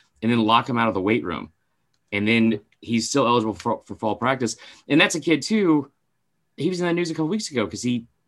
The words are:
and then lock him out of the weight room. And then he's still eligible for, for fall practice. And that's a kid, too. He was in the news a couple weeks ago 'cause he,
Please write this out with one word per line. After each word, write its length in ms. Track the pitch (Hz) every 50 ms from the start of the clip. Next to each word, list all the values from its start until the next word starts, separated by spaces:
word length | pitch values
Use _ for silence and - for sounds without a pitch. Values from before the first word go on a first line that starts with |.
| _ _ _ _
and 120 | - 113 120
then 80 | 117
lock 280 | 107 107 113 120 127 -
him 100 | 123 117
out 100 | 117 113
of 60 | 110
the 60 | 98
weight 240 | 92 104 117 117 -
room. 280 | 90 82 62 50 - - _ _ _ _ _ _ _ _ _ _ _
And 160 | - 101 104
then 340 | 107 113 117 113 113 113 - - _ _ _
he's 280 | - - 117 113 110 -
still 180 | - 139 127
eligible 280 | 117 120 120 110 110 98
for, 280 | 87 - 117 110 - -
for 100 | - 101
fall 220 | - - 110 101
practice. 400 | - 117 127 135 123 127 110 - - - - - - _ -
And 120 | 143 156
that's 140 | 190 196 -
a 60 | 165
kid, 220 | 135 170 160 143 131
too. 480 | - 220 214 196 170 156 147 139 - _ _ _ _ _ _ _ _ _ _ _ _ _
He 120 | - 202 190
was 120 | 185 175
in 60 | 175
the 60 | 170 170
news 180 | 170 175 160
a 40 | 160
couple 140 | 156 160 156
weeks 220 | 202 220 220 -
ago 160 | 147 120 104
'cause 160 | - - 98 -
he, 240 | 123 123 120 117 - _ _ _